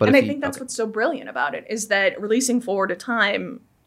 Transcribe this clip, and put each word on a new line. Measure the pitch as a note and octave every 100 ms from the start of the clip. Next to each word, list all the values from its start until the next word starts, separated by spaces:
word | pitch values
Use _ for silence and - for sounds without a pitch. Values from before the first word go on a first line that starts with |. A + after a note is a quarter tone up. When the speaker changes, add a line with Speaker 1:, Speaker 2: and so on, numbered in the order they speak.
Speaker 1:
But | G#3+
Speaker 2:
And | C#4
Speaker 1:
if |
Speaker 2:
I |
Speaker 1:
you, | A#3
Speaker 2:
think | D4
that's | C#4 C4+
Speaker 1:
okay. |
Speaker 2:
what's | B3+
so | - A3
brilliant | G#3 A#3+ - G2+
about | B2 C#3+
it, | - -
is | A3 G#3+
that | G3 G3 -
releasing | G#3 A#3 B3+ A#3+
four | G#3 G3 F#3+
at |
a | F3
time | - A#3 G3+ F#3+ F3+ - - _